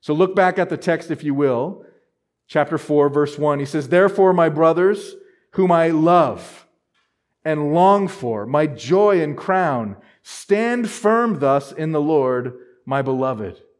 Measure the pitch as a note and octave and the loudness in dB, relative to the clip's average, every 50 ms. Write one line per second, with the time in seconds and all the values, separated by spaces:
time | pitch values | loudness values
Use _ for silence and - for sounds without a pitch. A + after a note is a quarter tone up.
0 | _ - D3+ D3+ F#3 F#3 F#3+ G3+ F#3+ F#3 F3+ F#3+ F3+ F3 F3+ - - F3+ E3 D#3+ | _ -4 0 0 0 0 2 2 2 2 2 0 -2 -2 -2 -6 -2 -2 -2 -2
1 | - - D#3+ C#3+ D3+ D3+ C#3 C#3 D3 C#3 B2+ A#2 B2+ E3+ G3 - - - _ _ | -2 -8 -10 -6 -4 -4 -2 0 0 0 0 0 -2 -6 -8 -12 -20 -20 _ _
2 | _ _ _ _ _ _ _ _ _ _ - D3+ D3 D3 E3 D3+ - - D3+ D3 | _ _ _ _ _ _ _ _ _ _ -2 -2 -2 0 -2 -6 -4 0 2 2
3 | C#3+ C#3+ C#3 D3 D3 C#3+ C#3+ C#3+ D3 D3+ D3 C#3+ C#3+ C#3 C#3 D#3+ C#3 B2+ E3+ F3 | 2 2 2 0 -2 -2 -2 -4 -2 -2 0 -2 -4 -4 -4 -6 -4 0 2 2
4 | F#3+ G3 F#3+ G3+ G3 F#3 F3+ F3+ E3 D#3+ D3+ D3 D#3+ D#3+ E3 E3 F3+ F#3+ G#3+ G3+ | 2 2 2 4 2 4 4 4 2 2 2 2 2 2 4 4 2 0 0 -2
5 | - - - - - _ _ _ _ _ _ - F#3+ F3+ F3 E3 E3 E3 E3 D#3 | -6 -14 -18 -20 -20 _ _ _ _ _ _ 0 2 2 4 4 2 2 2 2
6 | D#3 E3+ F3 F3 D#3+ C3 G#2 F2 - - - - _ _ _ _ _ _ _ _ | 2 4 4 4 4 2 -2 -8 -12 -20 -20 -20 _ _ _ _ _ _ _ _
7 | _ _ _ _ _ _ _ _ _ D#3 D#3 D3+ D3 D3 D3+ E3+ F3+ F#3+ G3+ G3+ | _ _ _ _ _ _ _ _ _ -4 -4 -2 -2 -2 2 4 4 4 4 4
8 | G3 F3+ - - - A#2+ A2+ G#2+ G2+ A#2 C3+ D3 D#3 D#3 C3+ A2+ - A#2+ E3+ F#3+ | 2 -2 -6 -8 -6 -6 -6 -6 -6 -4 -2 0 0 -2 -4 -8 -4 0 2 4
9 | G#3 G#3 G3+ F3+ D#3+ D3 C#3+ C#3+ - - F#3 F#3+ F#3 D#3+ C#3 B2 A2+ G#2 G2 - | 4 4 4 2 0 -2 -6 -8 -4 -2 -2 0 0 0 -2 -2 -4 -6 -8 -12
10 | _ _ _ _ _ - - - - _ G3 G#3 A3+ A#3 A#3+ A#3+ A#3 G3+ - - | _ _ _ _ _ -20 -20 -20 -2 _ 0 0 0 -2 -2 -2 -4 -6 -8 -2
11 | - G#3 A3 A#3 A#3+ A#3 G#3 D3 C#3 C3+ C3+ C#3+ C#3 - - - D#3 D#3 D#3+ D3+ | 0 0 2 2 2 0 -2 0 0 2 2 0 -2 -4 -10 -8 -6 -4 -2 -2
12 | D3 D3+ D#3+ D3+ C3+ B2+ B2+ B2 B2 B2+ B2 - - _ _ _ _ - C3+ C#3 | 0 2 2 2 2 0 -2 -2 -4 -6 -10 -14 -20 _ _ _ _ -6 -4 -4
13 | C3+ C3+ C3 C3 C3 C3 C3 G#2+ G#2+ F#2 E2+ - _ _ _ | -2 -2 -2 -2 -2 -4 -4 -6 -8 -10 -12 -14 _ _ _